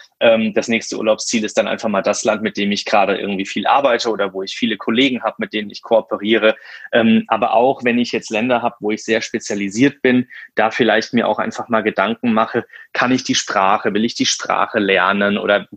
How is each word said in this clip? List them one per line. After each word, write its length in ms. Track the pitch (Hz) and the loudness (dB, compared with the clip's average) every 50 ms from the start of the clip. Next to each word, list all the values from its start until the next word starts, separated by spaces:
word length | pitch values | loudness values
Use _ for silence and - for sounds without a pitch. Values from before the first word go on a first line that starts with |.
| - _ _ - - | -20 _ _ 0 4
Ähm, 300 | 117 113 113 110 110 101 | 4 4 4 2 0 0
das 160 | 113 107 - | -2 -2 0
nächste 280 | 113 110 - - - - | -2 -2 -2 -4 -8 -4
Urlaubsziel 460 | 110 110 107 - - - - 113 107 | 0 0 0 0 0 -4 -2 -2 -2
ist 140 | 101 - - | -2 0 0
dann 100 | 107 90 | 0 0
einfach 220 | 92 107 - 110 | -2 -4 -4 -2
mal 120 | 101 98 | -2 0
das 220 | 92 101 104 - - | 0 0 -2 0 0
Land, 200 | 117 107 104 110 | -2 -2 0 -2
mit 120 | 104 - | -4 -4
dem 160 | - 101 101 | -2 -2 -2
ich 140 | 101 98 - | -2 -2 -2
gerade 320 | - - 104 98 95 98 - | 0 2 2 4 2 0 -2
irgendwie 280 | - 101 101 92 98 | -2 -4 -4 -4 -6
viel 220 | - - 110 101 - | -6 -6 -4 0 2
arbeite 420 | 117 135 139 135 120 110 - 120 | 2 2 2 2 0 0 0 -2
oder 240 | 107 98 101 95 92 | -2 -2 -2 -4 -4
wo 80 | 95 | -6
ich 140 | 95 98 - | -8 -8 -6
viele 220 | - - 117 107 98 | -4 -2 -2 -2 -4
Kollegen 440 | - - 113 117 135 135 127 113 | -4 -2 0 2 2 0 0 -2
habe, 140 | 110 110 - - | -4 -4 -4 -4
mit 120 | 113 101 | -8 -6
denen 180 | - 110 104 101 | -6 -6 -8 -8
ich 120 | 101 - | -12 -14
kooperiere. 720 | - - 117 110 - - 113 98 101 107 113 110 104 110 107 - - - - - - - - | -4 0 2 2 2 0 -6 -4 0 2 2 4 4 2 2 2 -4 -20 -20 -20 -12 -2 0
Ähm, 320 | 120 113 113 110 110 110 - | 2 4 4 4 4 2 0
aber 260 | 113 104 113 - - | -2 0 0 2 2
auch 300 | 113 120 135 135 - 120 | 4 4 2 0 0 0
wenn 160 | 120 117 120 | 0 0 0
ich 140 | 123 - - | 0 -2 -2
jetzt 160 | 113 - - | -6 -6 -4
Länder 320 | 113 107 113 127 127 117 | -4 -2 0 0 0 0
habe, 140 | 117 120 - - | 0 -2 -6 -4
wo 120 | 107 104 | -4 -4
ich 120 | 110 107 - | -4 -4 -2
sehr 160 | - 110 110 | -2 -2 -2
spezialisiert 800 | - - - 110 - - 110 101 101 98 95 110 135 143 139 _ | -2 -2 -6 -6 -6 -4 -6 -4 -4 -4 0 2 2 2 2 _
bin, 280 | - 127 123 127 127 - - - - - - | 0 2 2 2 2 -2 -8 -20 -20 -12 -2
da 160 | - 107 110 | 0 0 0
vielleicht 420 | - - 127 107 104 110 110 - - | 2 2 2 4 4 2 0 0 -2
mir 140 | 117 101 98 | 0 0 0
auch 120 | 107 104 | 0 -2
einfach 280 | 107 110 110 - 113 - | -4 -6 -6 -8 -8 -2
mal 140 | 117 110 | -2 0
Gedanken 500 | 101 107 95 - 95 104 117 - - 120 | 0 0 0 0 0 0 -2 -2 -2 0
mache, 340 | 110 110 113 - - 120 107 _ - - - _ - | 2 2 0 0 0 -4 -6 _ -14 -20 -20 _ -4
kann 180 | - - 123 | -2 0 2
ich 140 | 127 127 - | 2 0 0
die 100 | - 127 | 0 -2
Sprache, 580 | - - - - 101 95 95 104 110 - 117 98 | -2 -2 -2 0 2 2 2 2 2 0 0 0
will 120 | 104 110 | 0 0
ich 100 | 117 - | -2 -2
die 100 | - 135 | -2 -2
Sprache 540 | - - - - - 95 - 98 - - 113 | -2 -2 -4 -2 -2 0 0 0 0 0 -2
lernen 580 | 101 95 95 90 90 95 101 101 101 101 101 104 | 0 2 2 4 4 2 2 2 0 0 0 0
oder 300 | 98 98 101 101 - - - | 0 2 2 2 0 -4 -14